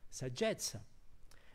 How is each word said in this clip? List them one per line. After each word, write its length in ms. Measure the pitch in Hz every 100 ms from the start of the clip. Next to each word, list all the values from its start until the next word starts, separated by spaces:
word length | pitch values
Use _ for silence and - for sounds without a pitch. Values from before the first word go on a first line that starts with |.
| -
saggezza. 800 | - 131 120 220 190 - - - - - - - - -